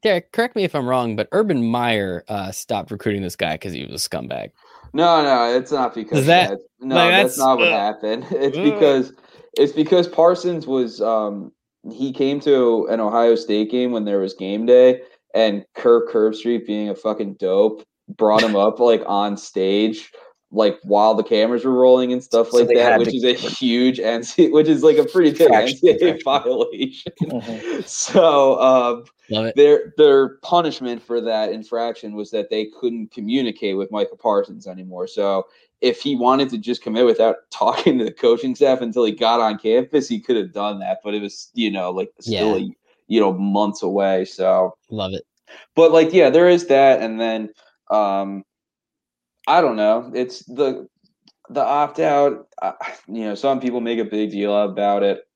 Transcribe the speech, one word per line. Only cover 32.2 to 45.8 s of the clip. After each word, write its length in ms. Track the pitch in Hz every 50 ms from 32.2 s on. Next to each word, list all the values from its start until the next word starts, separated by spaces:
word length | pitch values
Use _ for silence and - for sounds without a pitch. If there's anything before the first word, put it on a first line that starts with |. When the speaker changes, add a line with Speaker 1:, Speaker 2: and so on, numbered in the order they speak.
| 104 101
Speaker 2:
that 180 | - 107 101 -
they 160 | 110 107 107 107 - -
couldn't 320 | - 120 117 117 107 104
communicate 640 | _ - 104 104 120 135 131 117 107 - - 101 95
with 140 | 95 98 92
Micah 240 | 104 107 98 - -
Parsons 500 | _ - 117 - - - - - - -
anymore. 400 | 98 90 92 92 92 92 90 92
So 400 | 92 - 107 101 98 98 95 95 _ _ _ _ _ _ _
if 200 | - 127 117 -
he 140 | - 147 143
wanted 340 | 120 120 123 131 135 139 131
to 80 | 123 110
just 240 | 104 117 120 -
commit 240 | - 117 110 117 123
without 300 | 120 110 - - 113 - -
<laughs> 80 | _ _
talking 440 | - - - 113 120 - - 185 139 127
to 60 | 110
the 80 | -
coaching 440 | - - - 120 117 117 120 131 123
staff 240 | - 147 135 131 127
until 240 | 123 117 104 123 120
he 80 | 107
got 260 | 104 107 117 110 117 120
on 160 | 117 110 104
campus, 520 | 101 _ 110 110 123 123 - - 147 131 -
he 100 | 120 107
could 140 | 104 - 123
have 160 | 110 95 92
done 280 | 85 104 101 104 104 98
that. 180 | 95 95 95 95 _
But 100 | 104 104
it 80 | 104
was, 260 | 101 101 - - - _ _
you 160 | 120 117 104
know, 220 | 98 95 90 90
like, 180 | 92 95 107 - _ _
still, 380 | - 113 107 90 104 107 104 92
Speaker 1:
Yeah. 140 | 101 98 - _ _ _ _ _ _
Speaker 2:
you 140 | _ 107 123
know, 120 | 110 98
months 500 | 92 90 98 101 98 101 104 104 101 - -
away. 400 | 92 98 101 98 98 95 92 92
So 520 | - - - 92 92 92 92 92 90 - _ _ _
Speaker 1:
Love 220 | 110 107 98 92
it. 100 | 95 90 - _ _ _ _ _ - - - _ _
Speaker 2:
But, 160 | 156